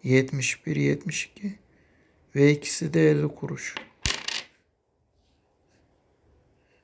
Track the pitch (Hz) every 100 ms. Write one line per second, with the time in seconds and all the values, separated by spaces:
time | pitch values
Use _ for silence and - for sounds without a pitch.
0 | - 131 131 139 127 - - 147 143 143
1 | 170 151 - - 202 196 _ _ _ _
2 | _ _ _ 139 143 147 - - 165 160
3 | 156 151 147 - - - - - - _
4 | - - - - - _ _ _ _ _
5 | _ _ _ _ _ _ _ _ _ _
6 | _ _ _ _ _ _ _ _